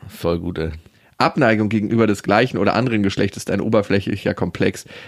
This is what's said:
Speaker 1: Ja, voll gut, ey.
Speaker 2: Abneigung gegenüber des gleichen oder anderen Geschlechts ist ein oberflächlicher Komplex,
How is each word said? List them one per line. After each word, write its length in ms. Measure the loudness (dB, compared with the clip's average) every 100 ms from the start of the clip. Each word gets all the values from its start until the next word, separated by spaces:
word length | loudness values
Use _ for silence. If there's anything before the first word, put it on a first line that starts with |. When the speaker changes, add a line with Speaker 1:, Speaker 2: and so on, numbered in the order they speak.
Speaker 1:
Ja, 80 | -10
voll 300 | -6 -2 -2
gut, 200 | -4 -4
ey. 120 | -6 -8 -16 _ _ -2
Speaker 2:
Abneigung 500 | 0 2 4 4 2
gegenüber 380 | 0 0 2 2
des 160 | 2
gleichen 360 | 2 2 2 2
oder 160 | 2
anderen 280 | 2 0 0
Geschlechts 340 | 0 0 -2 -2
ist 140 | -4
ein 100 | -2
oberflächlicher 760 | 2 0 2 0 0 -4 -4
Komplex, 500 | -2 -4 0 -2 -2 -10 -20